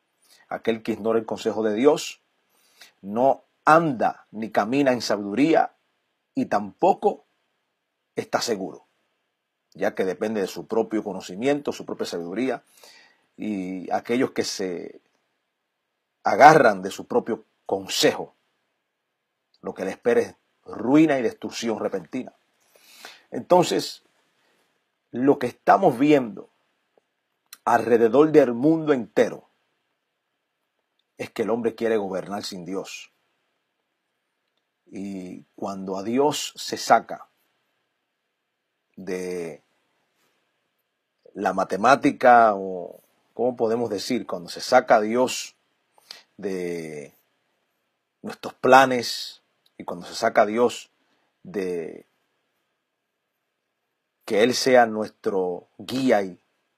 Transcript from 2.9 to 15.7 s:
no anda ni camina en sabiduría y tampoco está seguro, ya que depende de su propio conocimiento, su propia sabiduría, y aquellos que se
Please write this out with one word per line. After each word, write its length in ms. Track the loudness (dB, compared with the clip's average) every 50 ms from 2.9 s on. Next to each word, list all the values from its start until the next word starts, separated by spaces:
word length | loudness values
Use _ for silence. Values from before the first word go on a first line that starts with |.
| _ _
no 420 | -12 -8 -2 0 2 2 2 0 _ _ _ _ 2
anda 640 | 4 6 6 6 2 0 -2 -2 -2 -4 -6 -12 _
ni 180 | -14 -12 -12 -4
camina 440 | -2 -2 -2 0 0 0 2 2 0
en 80 | 0
sabiduría 720 | -2 -4 -4 -4 -4 -4 -2 0 2 2 4 2 2 0 _ _ _ _ _ _ _ _ _ _ _ _ -6
y 120 | -6 -4
tampoco 800 | -2 -2 -4 -4 -6 -6 _ 0 0 2 2 0 -4 -4 -4 _ _ _ _ _ _ _ _ _ _ _ _ _ _ _ _ _ _ _
está 240 | -10 -8 -4 -4 -4
seguro, 480 | -4 -4 -6 -6 -6 -10 -12 -14 -20 _ _ _ _ _ _ _ _ _ _ _ _ _ _ _ _ _ -10
ya 200 | -6 -6 -4 -2
que 120 | -2 -4
depende 340 | -4 -4 -4 -4 -4 -4 -4
de 80 | -4 -4
su 180 | -6 -10 -10
propio 380 | -4 -2 -2 -2 -2 -4 -6 -6
conocimiento, 720 | -6 -8 -10 -12 -14 -10 -4 -2 -2 -2 -2 -2 -6 -8
su 120 | -8 -10
propia 200 | -12 -10 -10 -8
sabiduría, 580 | -8 -8 -8 -8 -8 -6 -6 -4 -4 -6 -6 -10 _ _ _ -20 -20 -20 -20 _ _ _ _ _ _ _
y 560 | -10 -8 -6 -6 -6 -6 -6 -8 -10 -8 -6
aquellos 400 | -6 -6 -4 -2 -2 -2 -2 -2
que 140 | -2 -4 -6
se 560 | -6 -6 -6 -6 -6 -6 -8 -12 -14 -18 -20 _ _ _ _ _ _ _ _ _ _ _ _ _ _